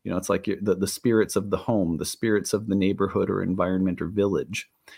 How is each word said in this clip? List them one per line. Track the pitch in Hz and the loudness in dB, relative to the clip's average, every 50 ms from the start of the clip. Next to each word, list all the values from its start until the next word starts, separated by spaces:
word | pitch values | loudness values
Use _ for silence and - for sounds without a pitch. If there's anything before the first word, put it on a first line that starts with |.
| - | -8
You | 101 | -4
know, | 90 | -4
it's | 92 - - | -4 0 0
like | 98 98 - 104 95 - | -2 0 0 -4 -4 -2
the, | 101 104 90 | 0 0 0
the | 90 98 | 0 0
spirits | 95 - - - 123 113 110 101 - - | -4 -4 -2 0 2 4 4 4 2 0
of | 101 95 101 | -2 -2 0
the | 101 | -4
home, | - - - 117 104 92 82 82 | -4 -2 0 0 0 2 0 -2
the | 76 87 | -2 -4
spirits | - - - - 113 104 101 - - - | -6 -6 -2 0 2 2 2 2 0 -2
of | 101 110 | -2 0
the | 98 95 | 0 2
neighborhood | 98 92 95 98 - 98 95 - 101 92 95 | 2 2 2 2 0 0 0 0 0 0 0
or | 98 95 | 0 -2
environment | 95 95 92 95 90 90 92 92 95 92 87 - | 0 -2 0 0 0 0 2 2 0 0 0 -2
or | 80 | -6
village. | 85 104 101 101 101 92 69 69 - 101 - - _ _ _ _ - - | -4 0 0 2 2 2 0 -2 -4 -8 -10 -10 _ _ _ _ -20 -20